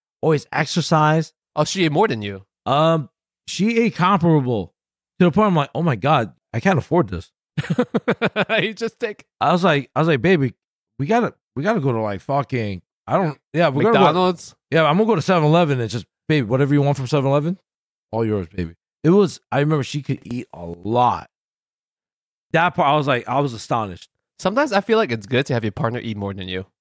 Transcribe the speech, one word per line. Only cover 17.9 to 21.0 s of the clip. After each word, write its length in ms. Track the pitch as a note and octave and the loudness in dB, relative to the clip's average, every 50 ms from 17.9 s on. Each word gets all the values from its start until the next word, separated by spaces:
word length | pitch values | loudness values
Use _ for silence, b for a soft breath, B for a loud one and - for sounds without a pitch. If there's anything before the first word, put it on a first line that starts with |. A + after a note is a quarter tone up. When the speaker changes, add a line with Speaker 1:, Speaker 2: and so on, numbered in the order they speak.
| _ _ _ _ | _ _ _ _
Speaker 1:
all 140 | A2 A2+ A2+ | -4 -2 -2
yours, 220 | A2 G#2+ G2+ F2 E2 | 0 0 -2 -4 -6
baby." 260 | - F#2+ F2 E2 E2+ _ _ _ _ _ - | -6 -6 -6 -6 -8 _ _ _ _ _ 2
It 60 | D#3 | 4
was, 300 | F#3 G#3 G3+ D3 - - _ _ | 4 4 4 2 -2 -8 _ _
I 80 | - C#3 | -2 -2
remember 220 | C#3+ D3+ D#3 D3 B2 | 0 0 0 0 -2
she 200 | - - D3+ C3+ | -4 -6 -6 -6
could 180 | - C3+ - - | -6 -6 -6 -8
eat 220 | - A#2+ B2 - - - | -10 -10 -10 -10 -12 -14
a 120 | F2 F2 | -14 -14
lot. 640 | E2+ E2+ F2 F#2 G#2 A2+ B2 | -12 -12 -10 -6 -2 0 2